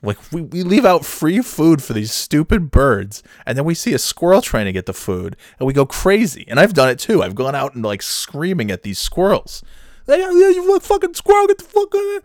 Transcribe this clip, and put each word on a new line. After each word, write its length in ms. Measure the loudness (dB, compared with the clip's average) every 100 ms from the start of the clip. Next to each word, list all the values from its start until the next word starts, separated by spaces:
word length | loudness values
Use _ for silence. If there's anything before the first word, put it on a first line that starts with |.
Like, 300 | -6 -8 -8
we, 80 | -10
we 200 | -8 -8
leave 240 | 0 4 6
out 180 | 4
free 380 | 0 -4 0 0
food 400 | -2 2 4 4
for 100 | 2
these 180 | -6 -6
stupid 600 | -8 -2 -2 0 0 2
birds, 520 | 2 2 0 -4 -14 _ -20
and 140 | -10 -4
then 80 | -4
we 80 |
see 180 | -4 -2
a 60 | -4
squirrel 420 | -4 -4 4 4
trying 240 | 2 -4
to 80 | -2
get 140 | -4 -6
the 80 |
food, 420 | -10 -6 -6 -6 -14 -20 _
and 80 | -2
we 80 |
go 100 | 0
crazy. 640 | 0 0 0 2 0 -4 -6
And 100 | 2
I've 140 | 2
done 160 | 4 2
it 100 | 0
too. 240 | 0 0
I've 120 | 0
gone 200 | -2 -4
out 200 | -4 -6
and, 100 | -6
like, 160 | -6 -6
screaming 680 | -6 -8 -8 -8 -4 -4 -4
at 120 | -6
these 160 | -8 -8
squirrels. 640 | -8 -2 0 0 -4 -18 -18 -20 -20 -20 0
Hey, 140 | 0
yeah, 80 | 2
you 500 | 4 6 4 2 0
fucking 340 | 2 -2 -2
squirrel, 320 | -6 2 4 4
get 120 | 0
the 60 |
fuck 300 | -2 -2 -2
out 40 | -2
of 60 |
here. 180 | -4 -8